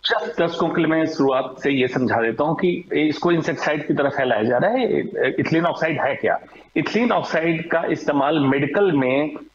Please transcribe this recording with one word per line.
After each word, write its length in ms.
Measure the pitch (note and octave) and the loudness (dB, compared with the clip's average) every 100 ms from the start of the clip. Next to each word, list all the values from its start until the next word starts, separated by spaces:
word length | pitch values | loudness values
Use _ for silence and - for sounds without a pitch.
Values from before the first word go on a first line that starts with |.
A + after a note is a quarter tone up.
| - | -2
Just 340 | A3 - - | -2 -2 -2
दर्शकों 300 | E3+ - E3+ | -2 0 -2
के 120 | D#3 | 0
लिए 60 | D#3 | 0
मैं 180 | D#3+ D#3+ | 2 0
शुरुआत 500 | - C3+ C3 C3+ - | 0 2 2 -2 -4
से 80 | D3 | -2
ये 160 | C#3 B2+ | 0 0
समझा 340 | C3+ B2 A2+ | 0 0 0
देता 220 | A2+ A2+ | 0 0
हूँ 120 | D3 E3 | -2 0
कि 340 | F#3 F3 - | 0 0 -2
इसको 380 | D3 D#3 D3 F3 | 0 0 0 0
insecticide 560 | E3+ D#3 D#3+ - D3+ - | 0 0 -4 -2 -2 -2
की 60 | |
तरह 160 | D3 C#3+ | 0 0
फैलाया 340 | C3+ B2+ A2+ | 0 0 2
जा 140 | A2 B2 | 2 2
रहा 140 | E3 | 2
है। 280 | B3 A#3+ - A#2 - C3 - | 0 0 0 -2 -2 -2 0
Ethylene 260 | C#3 D#3+ E3+ | 0 2 0
oxide 360 | D3+ D#3+ C#3+ | 0 -2 0
है 140 | B2+ C3+ | -2 0
क्या? 240 | G#2 E2 - - - - | 0 -2 -4 -20 -8 -4
Ethylene 360 | D3+ - A#3+ | -2 0 2
oxide 600 | G3 D3+ E3+ E3 E3 E3+ | 0 0 -2 0 -2 0
का 120 | E3 - | -2 0
इस्तेमाल 480 | D#3+ - D3 C#3 D#3+ | -2 0 0 2 2
medical 520 | C#3 C3 C#3 G3+ G3 | 2 2 0 2 2
में 400 | D3 B2+ C3+ D3+ C#3+ - | 4 2 2 0 -6 -16